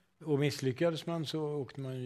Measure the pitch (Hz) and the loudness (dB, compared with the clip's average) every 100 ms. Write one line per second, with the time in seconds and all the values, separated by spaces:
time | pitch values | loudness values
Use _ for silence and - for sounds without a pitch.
0 | _ - 165 139 147 - 131 120 170 156 | _ -8 0 4 4 2 0 2 2 2
1 | - 170 147 156 151 147 123 - 131 131 | -2 -2 -2 -2 -2 -2 -4 -6 -6 -4